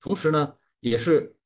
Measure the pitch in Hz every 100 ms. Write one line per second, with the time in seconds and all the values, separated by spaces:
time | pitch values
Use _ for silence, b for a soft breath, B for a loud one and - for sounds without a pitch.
0 | - 190 160 156 143 b b _ 120 117
1 | 127 156 - -